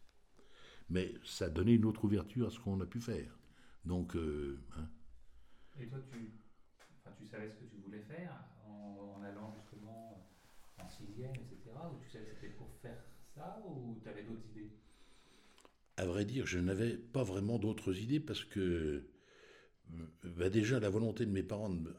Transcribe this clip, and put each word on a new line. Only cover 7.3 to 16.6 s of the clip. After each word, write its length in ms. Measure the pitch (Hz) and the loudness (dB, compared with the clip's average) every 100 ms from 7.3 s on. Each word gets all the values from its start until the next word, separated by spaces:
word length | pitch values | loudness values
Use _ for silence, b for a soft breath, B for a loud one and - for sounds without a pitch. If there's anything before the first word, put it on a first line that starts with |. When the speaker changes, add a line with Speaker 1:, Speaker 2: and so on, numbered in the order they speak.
| - 107 | -8 -8
Speaker 2:
ce 60 | - | -8
que 100 | 110 | -12
tu 120 | 101 | -12
voulais 240 | 98 107 | -8 -8
faire 320 | - 160 175 135 - - 107 | -6 -6 -6 -8 -12 -16 -12
en, 500 | 104 104 98 101 98 | -10 -8 -8 -8 -8
en 60 | |
allant 320 | 101 101 110 107 | -8 -6 -8 -10
justement 720 | - 107 104 113 113 98 90 b b b - - | -12 -14 -12 -12 -12 -14 -18 b b b -16 -12
en 120 | 87 | -12
sixième, 440 | - 101 113 131 131 | -10 -8 -6 -4 -4
et 100 | - | -8
cetera, 440 | - 113 131 170 | -12 -12 -10 -8
ou 120 | 143 | -8
tu 60 | - | -10
savais 160 | 110 104 | -10 -8
que 100 | 104 | -8
c'était 120 | 98 | -8
pour 220 | - - - | -8 -10 -10
faire 200 | 117 117 - - - 143 | -10 -10 -12 -14 -14 -10
ça, 280 | 170 214 196 | -10 -8 -8
ou 320 | 139 120 110 | -6 -6 -8
t'avais 200 | - 101 | -8 -8
d'autres 220 | 110 113 107 | -6 -8 -8
idées ? 200 | - - - B B B B B B B B B _ - - | -10 -12 -14 B B B B B B B B B _ -12 -2
Speaker 1:
À 80 | 92 | 2
vrai 200 | 92 104 | 2 2
dire, 220 | 131 80 | 2 2
je 120 | |
n'avais 380 | 90 | 4